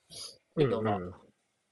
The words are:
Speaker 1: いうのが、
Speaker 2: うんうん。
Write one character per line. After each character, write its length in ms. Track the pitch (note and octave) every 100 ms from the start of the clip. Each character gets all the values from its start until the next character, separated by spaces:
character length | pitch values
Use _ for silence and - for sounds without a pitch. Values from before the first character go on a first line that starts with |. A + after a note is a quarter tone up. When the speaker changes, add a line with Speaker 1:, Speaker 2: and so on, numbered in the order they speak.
| _ - - - _ -
Speaker 1:
い 60 | C#3
う 20 |
の 140 | A#2
が、 160 | G#2+ G2+
Speaker 2:
う 20 |
ん 40 |
う 60 | F2+
ん。 40 | F2+ - _ _ _ _